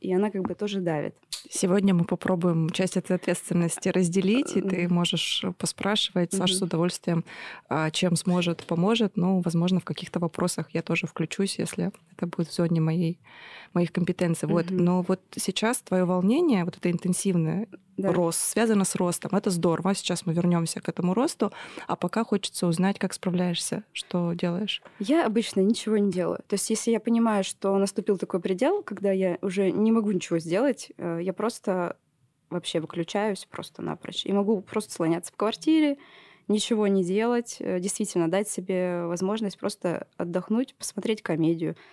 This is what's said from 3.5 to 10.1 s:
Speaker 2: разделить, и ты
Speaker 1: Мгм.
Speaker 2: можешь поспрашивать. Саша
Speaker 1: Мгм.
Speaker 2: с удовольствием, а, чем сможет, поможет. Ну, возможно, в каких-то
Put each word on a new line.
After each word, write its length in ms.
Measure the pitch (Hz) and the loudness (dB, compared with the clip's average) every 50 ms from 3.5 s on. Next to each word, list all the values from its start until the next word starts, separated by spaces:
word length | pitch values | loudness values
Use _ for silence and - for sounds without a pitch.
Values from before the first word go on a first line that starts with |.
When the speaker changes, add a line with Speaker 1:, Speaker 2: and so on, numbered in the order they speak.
| 180 175 170 165 - - - 196 | 0 2 2 0 0 -2 -2 0
Speaker 2:
разделить, 680 | - 180 185 170 170 196 165 185 220 262 302 - - | 2 2 2 2 2 2 2 2 2 2 2 0 0
и 40 | 202 | -2
ты 240 | 190 196 185 185 175 | 0 0 0 0 0
Speaker 1:
Мгм. 100 | 175 175 | 2 2
Speaker 2:
можешь 500 | 175 175 - - - - - - - - 190 180 - | 2 2 2 0 -2 -2 -2 -2 -2 -4 -4 -6 -4
поспрашивать. 720 | - 170 - - - 196 214 202 - - - 180 175 170 | -6 -6 -4 -4 -2 -2 0 0 -2 0 0 0 0 0
Саша 200 | - 190 185 185 190 | 0 0 0 0 0
Speaker 1:
Мгм. 40 | 185 | 0
Speaker 2:
с 40 | |
удовольствием, 600 | 190 170 180 160 170 180 - - - - 170 165 - - - - - - - - - - | -2 0 0 2 0 0 -2 -4 -2 -2 0 0 -2 -4 -8 -16 -16 -16 -16 -14 -8 -4
а, 220 | - 151 156 156 | -2 0 0 0
чем 240 | 156 - 190 180 170 | 0 0 0 2 2
сможет, 500 | 160 - 185 180 180 170 175 165 - - | 2 2 2 0 2 2 0 -2 -4 -4
поможет. 520 | - 170 170 - 214 233 220 220 196 - | -4 0 2 2 2 2 2 2 0 0
Ну, 240 | - 175 185 190 185 | 0 0 2 2 2
возможно, 400 | 175 175 160 170 170 180 185 175 | 0 0 0 2 2 2 2 0
в 40 | - | 0
каких-то 360 | - 151 - - - | -2 -6 -8 -8 -6